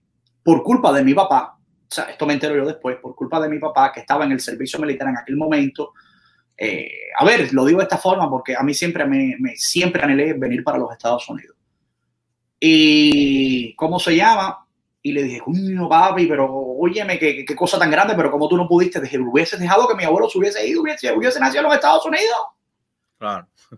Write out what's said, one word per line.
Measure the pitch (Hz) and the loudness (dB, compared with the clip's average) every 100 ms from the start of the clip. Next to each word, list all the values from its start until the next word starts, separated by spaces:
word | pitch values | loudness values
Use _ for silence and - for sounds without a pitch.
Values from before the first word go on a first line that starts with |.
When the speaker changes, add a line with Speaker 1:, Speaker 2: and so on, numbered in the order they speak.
| _ _ _ _ | _ _ _ _
Speaker 1:
por | 165 170 | 2 2
culpa | - 247 180 | 4 2 2
de | 139 | 4
mi | 135 | 4
papá, | 156 196 127 - _ | 4 4 2 0 _
o | _ _ - | _ _ -12
sea, | - - | -10 -8
esto | - 147 | -4 -2
me | |
entero | 143 151 143 | -2 0 0
yo | 143 | -2
después, | 156 127 127 | -4 -8 -8
por | 127 - | -12 -10
culpa | 127 160 | -6 -4
de | 151 | -4
mi | 147 | -4
papá, | 151 135 135 | 0 2 2
que | - | 0
estaba | - 143 | -2 0
en | 143 | 0
el | 131 | -2
servicio | - 113 131 - | -4 -8 -8 -6
militar | 151 135 135 | -4 -4 -4
en | 123 | -6
aquel | - 143 | -6 -4
momento, | 156 147 139 - 143 _ _ _ _ _ _ - | 0 0 0 -4 -12 _ _ _ _ _ _ -8
eh, | 107 85 - - - - | -6 -6 -10 -14 -10 0
a | 170 | 4
ver, | 226 131 | 4 2
lo | 131 135 | 2 4
digo | 180 | 2
de | |
esta | 190 175 | 2 0
forma | 185 190 151 | 0 0 0
porque | 127 - 127 | -2 -4 -2
a | |
mí | 139 | -2
siempre | 143 175 165 139 | -2 -4 -2 0
me, | 135 131 127 | 0 0 -2
me, | 127 - | -6 -4
siempre | - 175 180 180 | -2 0 0 0
anhelé | 143 139 156 | 0 2 0
venir | 147 123 123 | -2 -4 -4
para | 151 131 | -2 -4
los | 120 | -6
Estados | - 117 120 - | -6 -4 -4 -6
Unidos. | - - _ _ _ _ _ _ _ _ _ _ - | -16 -16 _ _ _ _ _ _ _ _ _ _ -2
Y, | 160 156 156 151 147 147 139 139 135 127 113 - | 4 6 6 6 6 4 2 2 0 -2 -4 -6
¿cómo | 160 151 | -4 -2
se | 175 165 | 0 2
llama? | 220 214 190 - _ _ _ _ 143 | 4 2 0 -8 _ _ _ _ -6
Y | |
le | 143 | -4
dije, | 135 120 | -4 -6
"Coño, | - 180 190 185 170 | -6 -4 -4 -4 2
papi, | 160 190 185 160 | 4 4 2 0
pero | 143 135 | 2 0
óyeme, | 135 127 131 175 208 190 170 | -2 -6 -2 -2 -2 -4 -2
qué, | 151 135 | -2 -2
qué, | 131 | -8
qué | 139 | -4
cosa | 175 185 | -2 0
tan | 165 | 2
grande, | 156 208 180 | 2 2 0
pero | 143 | 0
como | 143 151 | 0 0
tú | 175 | 0
no | 170 | 2
pudiste", | 175 180 - | 2 2 -2
dije, | 131 139 | -6 -4
"Hubieses | 123 139 170 196 | 0 0 -2 -4
dejado | 175 202 247 | 2 4 4
que | 196 | 0
mi | |
abuelo | 165 185 220 | 0 0 0
se | 185 | 0
hubiese | 202 214 214 | -2 -2 -2
ido, | - | -2
hubiese, | - - 247 | -2 -4 -2
hubiese | 226 254 269 | 0 0 0
nacido | 262 285 | 0 2
en | 302 | 2
los | 285 | 2
Estados | 294 320 320 | 4 2 2
Unidos". | 320 453 - - _ _ _ _ _ _ - | -2 0 -2 -6 _ _ _ _ _ _ -12
Speaker 2:
Claro. | 104 95 - _ _ | -8 -8 -12 _ _